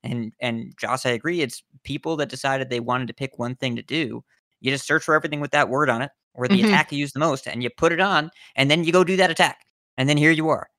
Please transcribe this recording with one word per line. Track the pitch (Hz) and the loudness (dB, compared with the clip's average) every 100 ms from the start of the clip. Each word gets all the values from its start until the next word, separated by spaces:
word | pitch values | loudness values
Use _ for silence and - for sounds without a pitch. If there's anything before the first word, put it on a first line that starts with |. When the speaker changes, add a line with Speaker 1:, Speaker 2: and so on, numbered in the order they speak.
Speaker 1:
And, | - 117 110 _ | -6 -6 -6 _
and | 123 113 123 - | -6 -6 -10 -8
Joss, | 107 127 127 | -4 -2 0
I | |
agree, | 120 156 175 | -2 -2 -2
it's | 135 - _ _ | -4 -6 _ _
people | - 143 160 156 | -10 -8 -6 -4
that | 135 | -4
decided | 131 139 135 131 | -4 -4 -2 -2
they | 123 | -4
wanted | 117 123 120 | -2 -4 -4
to | |
pick | - 135 - | -8 -10 -6
one | 120 131 | -8 -4
thing | 131 120 | -6 -6
to | |
do. | - 156 131 120 _ _ _ _ | -6 -4 -4 -8 _ _ _ _
You | 123 | -4
just | 135 - | -4 0
search | 151 | -2
for | - | 2
everything | 156 156 147 | 0 0 -6
with | 143 | -2
that | 147 110 | 0 2
word | 131 147 | 0 0
on | 117 | 0
it, | 139 _ _ | -4 _ _
or | - 127 | -6 2
the | 190 | 4
Speaker 2:
Mm-hmm. | 214 | 4
Speaker 1:
attack | 151 156 | 4 2
you | 143 | -4
use | 143 | -4
the | 139 | -2
most, | 160 135 - | -2 -2 -6
and | 107 | -6
you | 120 | -6
put | - 165 | 0 0
it | 170 | 2
on, | 196 170 160 _ - - | 2 0 -2 _ -10 0
and | 139 | 2
then | 156 | 4
you | 165 | 4
go | 180 | 4
do | 180 190 | 4 4
that | 185 | 2
attack. | 160 160 - _ _ _ - | 4 0 0 _ _ _ -2
And | 131 | 2
then | 147 | 4
here | 156 | 4
you | 156 156 | 4 0
are. | 131 - | -2 -4